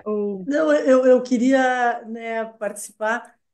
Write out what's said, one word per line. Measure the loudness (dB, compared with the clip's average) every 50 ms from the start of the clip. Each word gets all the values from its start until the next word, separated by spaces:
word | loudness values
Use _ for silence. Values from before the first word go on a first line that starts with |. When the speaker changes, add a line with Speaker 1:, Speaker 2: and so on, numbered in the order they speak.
| -6
Speaker 1:
Ou | -6 -4 -4 -4 -4 -6 -8 -6
Speaker 2:
Não, | -4 -2 0 2 2
eu, | 2 2 4 4 4 4 6
eu | 6 4 4 4
queria, | 0 0 0 2 4 4 4 2 2 0 0 0 -2 -2 -4 -8
né, | -12 -12 -10 -8 -6 -6 -6 -6
participar, | -8 -8 -8 -8 -8 -8 -10 -16 -16 -10 -6 -4 -4 -4 -4 -8 -12 _ _ _ _